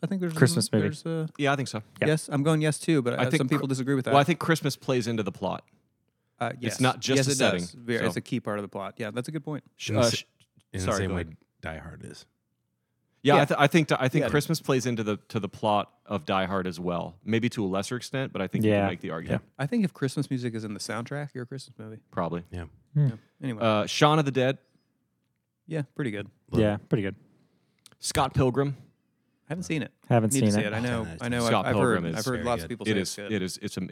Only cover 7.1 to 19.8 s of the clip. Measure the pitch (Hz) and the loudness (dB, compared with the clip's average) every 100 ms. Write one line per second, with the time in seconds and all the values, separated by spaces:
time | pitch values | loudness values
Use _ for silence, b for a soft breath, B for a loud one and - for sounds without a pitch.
7.1 | 139 135 135 117 90 87 - 120 113 92 | 2 4 2 2 2 -4 -10 -4 -2 0
8.1 | 90 - 123 113 104 98 101 98 - 110 | -4 -4 -6 -4 -6 -6 -8 -10 -8 -8
9.1 | 110 123 156 151 147 - - - 107 117 | -6 -8 -8 -8 -10 -10 -12 -2 4 4
10.1 | - - _ _ _ _ 98 95 101 95 | 2 -6 _ _ _ _ -6 -2 0 0
11.1 | 92 82 78 _ _ 78 78 78 73 - | -2 -6 -10 _ _ -12 -12 -14 -16 -16
12.1 | - - _ _ _ _ _ _ _ _ | -18 -20 _ _ _ _ _ _ _ _
13.1 | _ 135 143 143 170 143 175 151 151 127 | _ 4 6 6 4 6 6 4 2 2
14.1 | 151 127 139 143 160 - 131 123 117 107 | 2 2 0 0 -4 2 0 2 -2 -2
15.1 | 101 - 113 98 - 110 104 - _ - | -4 -4 -6 -6 -2 2 2 0 _ -6
16.1 | 101 78 95 92 95 90 82 90 87 85 | -6 0 0 0 -2 -4 -4 -4 -4 -6
17.1 | 82 101 113 117 - 98 92 98 123 - | -10 -2 0 0 -2 -2 -2 -4 -8 -6
18.1 | 135 135 101 95 - 107 104 98 90 - | -6 -6 -4 -4 2 4 4 2 -2 -8
19.1 | 82 85 - - - 139 240 | -8 -4 -4 -6 -8 -4 0